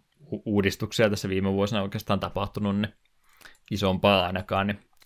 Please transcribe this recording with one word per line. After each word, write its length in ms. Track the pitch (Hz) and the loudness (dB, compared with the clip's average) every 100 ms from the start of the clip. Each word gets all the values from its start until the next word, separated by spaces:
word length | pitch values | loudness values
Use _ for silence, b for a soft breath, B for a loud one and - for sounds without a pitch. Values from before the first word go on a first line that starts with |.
| _ _ | _ _
u-, 220 | - 107 | -12 -8
uudistuksia 640 | - 104 95 - 110 - 110 | -2 2 2 0 -6 2 2
tässä 180 | 101 98 | 2 -2
viime 240 | 95 98 | -2 0
vuosina 300 | 98 101 110 | 2 0 0
oikeastaan 380 | 98 107 - 98 | -4 -6 -2 -2
tapahtunut, 560 | 95 95 101 - 104 98 | -2 -4 -6 -4 -2 0
niin 140 | 104 - _ _ b b b b b | -2 -6 _ _ b b b b b
isompaa 560 | 104 98 92 101 98 87 | -2 0 2 4 4 2
ainakaan, 400 | 92 92 95 98 | -4 -2 -2 0
niin 140 | 101 _ _ | -4 _ _